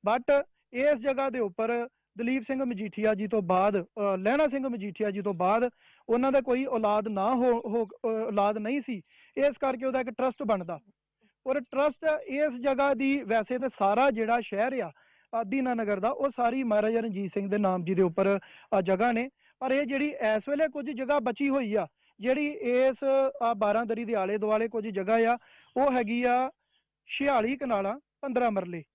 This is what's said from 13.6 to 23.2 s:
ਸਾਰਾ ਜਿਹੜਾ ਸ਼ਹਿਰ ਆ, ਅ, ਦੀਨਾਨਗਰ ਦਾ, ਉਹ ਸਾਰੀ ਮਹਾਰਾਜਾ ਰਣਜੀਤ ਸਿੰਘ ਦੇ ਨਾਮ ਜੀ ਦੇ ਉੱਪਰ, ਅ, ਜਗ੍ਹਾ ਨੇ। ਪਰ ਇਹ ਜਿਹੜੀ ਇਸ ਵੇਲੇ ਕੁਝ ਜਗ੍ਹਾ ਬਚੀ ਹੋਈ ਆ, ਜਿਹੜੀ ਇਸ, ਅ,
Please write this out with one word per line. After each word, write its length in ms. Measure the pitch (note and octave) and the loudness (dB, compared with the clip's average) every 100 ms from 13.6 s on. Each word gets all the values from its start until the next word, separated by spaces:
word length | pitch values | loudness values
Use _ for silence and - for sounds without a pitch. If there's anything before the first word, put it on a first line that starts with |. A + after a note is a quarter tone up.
| C4 - | -4 0
ਸਾਰਾ 320 | G3 G#3+ C#4 | 2 4 2
ਜਿਹੜਾ 300 | A3 A3 A#3+ | 2 0 0
ਸ਼ਹਿਰ 400 | A3 G3+ A#3+ C4+ | -2 -2 -2 -2
ਆ, 120 | F3 - _ _ _ A#3 | -6 -10 _ _ _ -6
ਅ, 40 | |
ਦੀਨਾਨਗਰ 560 | G#3+ C4+ B3+ A#3 G#3 G3+ | -2 -2 0 -2 0 0
ਦਾ, 80 | G#3+ | 0
ਉਹ 220 | C#4+ C#4 B3 | 0 -2 0
ਸਾਰੀ 260 | A#3+ C4 | 0 0
ਮਹਾਰਾਜਾ 380 | B3 G#3+ G#3+ A3+ | 0 2 2 0
ਰਣਜੀਤ 300 | A3+ F#3+ G3 | -2 -4 -4
ਸਿੰਘ 160 | G3+ G3 | -4 -2
ਦੇ 80 | G#3 | 0
ਨਾਮ 260 | G3 F#3 | 2 0
ਜੀ 100 | E3+ | 0
ਦੇ 80 | F#3 | 2
ਉੱਪਰ, 380 | F#3 E3 G3 G3 - - - G3+ | 2 2 2 0 -4 -20 -2 0
ਅ, 20 | |
ਜਗ੍ਹਾ 320 | F#3 F#3+ A#3+ | 2 2 2
ਨੇ। 180 | A#3 C4 _ _ _ | 0 -4 _ _ _
ਪਰ 140 | C4 | 0
ਇਹ 120 | C4+ | 0
ਜਿਹੜੀ 240 | C#4+ C4+ D4 | 0 -2 -2
ਇਸ 400 | - A3 G#3+ A#3 | -2 0 0 0
ਵੇਲੇ 200 | C#4+ D#4 | 0 0
ਕੁਝ 220 | C#4+ C4+ | -2 -8
ਜਗ੍ਹਾ 280 | B3+ C4 D4 | -6 0 0
ਬਚੀ 300 | A#3+ A#3 C#4+ | 0 -2 0
ਹੋਈ 260 | C4+ A3+ | 0 0
ਆ, 120 | G#3 D#3+ _ _ _ | -2 -2 _ _ _
ਜਿਹੜੀ 260 | G#3+ C4+ D4 | 0 0 0
ਇਸ, 460 | D4 A#3+ B3 C4 B3 | -4 0 2 2 2
ਅ, 500 | C#4 C4+ | 0 2